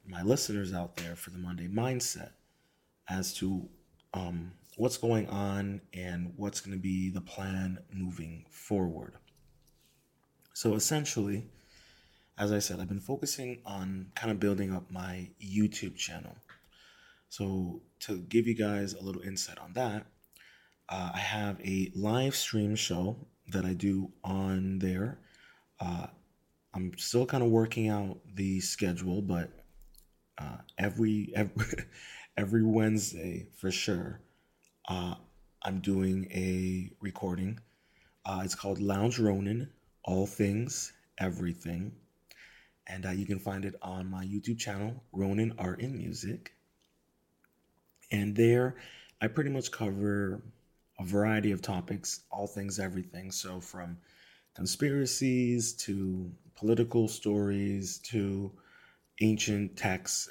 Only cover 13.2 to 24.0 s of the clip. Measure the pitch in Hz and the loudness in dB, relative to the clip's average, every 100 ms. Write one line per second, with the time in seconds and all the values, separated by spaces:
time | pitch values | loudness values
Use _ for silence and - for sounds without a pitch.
13.2 | 139 - 127 120 - 98 92 95 92 - | -4 -4 -6 -8 -8 -6 -4 -6 -8 -4
14.2 | 113 104 104 98 98 90 90 92 92 92 | -2 2 2 2 2 -2 -6 -8 -6 -8
15.2 | 90 - 101 101 107 - 95 - - 80 | -10 -12 -2 4 4 2 -8 -6 -8 -8
16.2 | - - - - _ _ - - - _ | -12 -16 -20 -20 _ _ -20 -20 -20 _
17.2 | - - 98 95 90 87 - - - 95 | -14 -6 -2 0 -2 -6 -12 -12 -6 -6
18.2 | 87 113 117 113 104 101 101 95 95 92 | 2 4 4 4 2 2 -2 -4 -6 -6
19.2 | 95 95 - - 85 104 123 104 - _ | -6 -6 -6 -10 -8 -2 -2 -2 -8 _
20.2 | _ - - - _ _ - 92 90 90 | _ -20 -20 -20 _ _ -8 -6 -4 -2
21.2 | - 107 104 95 95 95 92 92 104 120 | -2 -2 -2 -4 -2 0 0 0 2 2
22.2 | 135 135 - 107 104 107 - 87 92 123 | 2 0 0 2 2 2 0 0 0 -4
23.2 | - _ - 92 92 87 101 95 | -10 _ -4 0 0 2 2 2